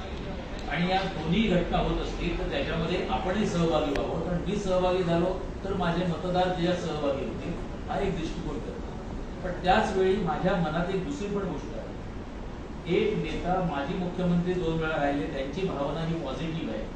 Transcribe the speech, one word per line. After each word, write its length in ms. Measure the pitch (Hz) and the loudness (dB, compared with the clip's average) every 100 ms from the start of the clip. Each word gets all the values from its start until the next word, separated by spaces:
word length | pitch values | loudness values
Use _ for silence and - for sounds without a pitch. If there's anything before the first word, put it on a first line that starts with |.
| - - - - - - - | -8 -6 -6 -6 -6 -6 -4
आणि 200 | 160 175 | 0 2
या 100 | 185 | 2
दोन्ही 400 | 190 - 160 202 | 0 -2 2 4
घटना 360 | 220 175 170 185 | 4 4 4 2
होत 220 | 160 170 | 2 0
असतील, 380 | - - 170 - | 0 -2 -2 0
तर 120 | - | 0
त्याच्यामध्ये 560 | 147 135 160 165 185 - | -2 0 0 0 0 0
आपणही 360 | - 185 202 190 | 0 0 2 2
सहभागी 460 | 170 165 156 143 | 2 4 4 2
व्हावं, 280 | 143 - 170 | 0 0 -2
कारण 300 | 170 175 - | 0 0 0
मी 60 | 208 | 0
सहभागी 460 | - 185 180 185 | 2 4 4 4
झालो 400 | 170 170 180 190 - - | 4 4 4 0 -4 -6
तर 100 | 190 | -2
माझे 300 | 185 170 165 | 0 2 2
मतदार 440 | 175 160 180 180 180 | 2 0 0 2 2
त्याच्यात 280 | 170 170 175 | 2 2 2
सहभागी 480 | 165 151 143 127 | 0 -2 0 0
होतील, 280 | 113 - 170 - - - - | -2 -4 -4 -4 -6 -6 -4
हा 120 | 185 | 0
एक 180 | 190 165 | 0 0
दृष्टिकोन 400 | - - 151 139 | -2 -4 -4 -4
करतो. 260 | - - - - - - - - | -6 -6 -8 -8 -8 -6 -6 -6
पण 60 | 180 170 | -6 0
त्याच 320 | 175 208 202 190 | 4 4 4 4
वेळी 200 | 185 202 | 4 4
माझ्या 360 | 170 151 180 | 2 2 2
मनात 420 | 175 165 165 180 | 2 2 0 0
एक 100 | 185 | 0
दुसरी 220 | 143 - 202 | -2 -2 -2
पण 160 | 202 175 | -2 -2
गोष्ट 180 | 147 - | -4 -6
आहे. 180 | - - - - - - - - - - - - 196 | -6 -8 -8 -8 -8 -8 -8 -8 -8 -10 -8 0 2
एक 220 | 208 165 | 4 2
नेता, 500 | - 143 170 185 170 | -2 -2 0 2 2
माजी 240 | 143 147 | 0 -2
मुख्यमंत्री 580 | 180 175 175 175 175 175 | -2 -2 0 2 2 2
दोन 260 | 175 160 160 | 0 0 0
वेळा 240 | 160 156 | 0 2
राहिले, 240 | 143 143 160 | 2 2 -2
त्यांची 340 | 143 135 170 | -2 -4 -2
भावना 400 | 185 143 143 160 | -2 -2 -2 -2
ही 140 | 165 | -2
पॉझिटिव्ह 600 | 165 175 - 165 160 120 | -2 -2 -4 -4 -4 -4
आहे 80 | 107 - | -4 -6